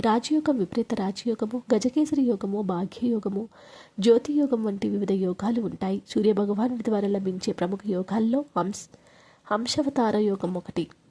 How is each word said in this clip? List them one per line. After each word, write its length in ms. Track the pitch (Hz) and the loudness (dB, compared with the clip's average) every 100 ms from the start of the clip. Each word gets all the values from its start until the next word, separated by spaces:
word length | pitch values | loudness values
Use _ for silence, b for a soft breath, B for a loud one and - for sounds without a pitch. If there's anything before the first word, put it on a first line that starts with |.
రాజయోగం, 580 | 226 226 254 302 302 262 | 2 2 2 0 2 0
విపరీత 360 | 180 233 226 | 0 -2 -2
రాజయోగము, 680 | 220 196 196 240 220 214 247 - | -2 -2 -4 -4 -2 -2 -4 0
గజకేసరి 480 | 220 247 302 302 294 | 0 2 0 2 2
యోగము, 400 | 247 240 196 202 | 2 0 -2 -2
భాగ్యయోగము, 840 | 190 180 190 - 240 226 202 196 226 B B B B - | -2 -2 -4 -2 -2 0 -2 -4 -6 B B B B 2
జ్యోతి 320 | 208 233 - | 6 6 4
యోగం 320 | 294 285 233 | 2 2 2
వంటి 240 | 220 196 208 | 0 -2 -2
వివిధ 240 | 202 196 | 0 0
యోగాలు 500 | 196 185 180 202 233 | 0 0 -2 -2 -2
ఉంటాయి. 400 | 196 160 190 196 - | -2 -4 -2 -4 -2
సూర్య 240 | 254 214 | 2 2
భగవానుడి 500 | 202 202 202 247 247 | 4 2 0 0 -2
ద్వారా 260 | 220 214 196 | -2 0 0
లభించే 440 | 196 196 185 214 | 0 -2 -4 -4
ప్రముఖ 280 | - 180 196 208 | -2 -2 -4 -2
యోగాల్లో 580 | 180 185 208 226 262 294 - | -4 -2 0 2 0 -2 -2
హంస-, 340 | 269 - - b b b b b - | -4 -6 -12 b b b b b -4
హంసావతార 680 | 208 247 - 277 269 220 208 | -4 -2 -2 0 2 2 2
యోగం 380 | 214 196 180 | 2 0 -2
ఒకటి. 340 | 180 - - 160 - _ | -4 -6 -6 -6 -8 _